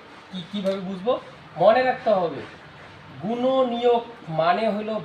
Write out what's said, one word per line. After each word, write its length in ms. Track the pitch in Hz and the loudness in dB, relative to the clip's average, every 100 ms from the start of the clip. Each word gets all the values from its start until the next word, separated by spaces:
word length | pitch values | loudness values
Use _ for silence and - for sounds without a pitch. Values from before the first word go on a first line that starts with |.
| - - - | -20 -20 -14
কি, 100 | 185 165 | -12 -8
কিভাবে 280 | 202 190 196 | -4 -2 -2
বুঝবো? 400 | 185 185 214 294 - - - 156 | -6 -4 -2 -2 -6 -20 -12 2
মনে 260 | 190 240 | 6 6
রাখতে 260 | 254 247 226 | 2 0 0
হবে, 320 | 196 165 131 - - - - - - - - | 2 0 -4 -12 -18 -20 -20 -20 -20 -20 -10
গুণনীয়ক 840 | 202 240 254 262 254 233 240 233 - - 160 | -6 -2 0 2 0 2 2 2 0 -12 -6
মানে 400 | 160 165 202 220 | 0 2 2 0
হলো 320 | 202 214 208 | -2 -4 -6